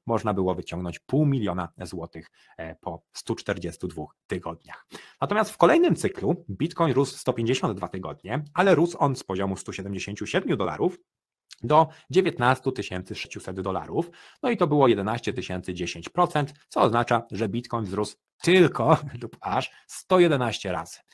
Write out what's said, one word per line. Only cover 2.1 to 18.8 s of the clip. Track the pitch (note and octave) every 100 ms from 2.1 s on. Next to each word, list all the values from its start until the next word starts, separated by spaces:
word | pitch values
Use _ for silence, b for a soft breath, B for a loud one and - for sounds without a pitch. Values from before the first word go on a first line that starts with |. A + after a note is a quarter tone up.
| E2 - b b b
e, | E2
po | E2 F2 E2+ _
stu | - -
czterdziestu | A#2 - F#2+ F2 - F2+
dwóch | - - _ -
tygodniach. | F#2 E2 E2 - - _ B B B
Natomiast | D3 G#3 G3+
w | -
kolejnym | F3 D#4+ F4 -
cyklu | - - G2+ F3 -
Bitcoin | F#2+ E3+ - E3
rósł | B2+ C#3 -
sto | -
pięćdziesiąt | A#2+ A2+ B2+ D#3+ F#2+
dwa | F#2
tygodnie, | F#2+ E2 D2 F#2 C3 D3
ale | - G3
rósł | D3+ E3+ -
on | C#3+ B2+
z |
poziomu | - F#2+ G2 F#2+
stu | -
siedemdziesięciu | G2 G2 F#2+ - G#2 G2+
siedmiu | F3+ A#3 B2
dolarów | F2+ D#2 E3 - _ _ _ _ - -
do | A#2+ D3+ D#3 B B
dziewiętnastu | D3+ F3+ - B2 C3 C#3
tysięcy | - G2+ F#2 F2+
sześciuset | G2 - G2 F#2+ F#2+
dolarów, | F#2+ F#2 E2 G2+ E3+ B B B
no | B3+
i | A3+
to | E3+
było | D3 C3
jedenaście | G2+ G2 A#2 -
tysięcy, | F#2+ F2 F#2 F2
dziesięć | F2 E2+ F2 -
procent, | - E3+ D3+ C#3+ - b
co | -
oznacza, | D3+ A#2 A#2+ A#2 -
że | F#2+ A2
Bitcoin | A#2 A#2+ B2
wzrósł | G2+ G2 G#2+ - _ _
tylko | - F#3 E3 -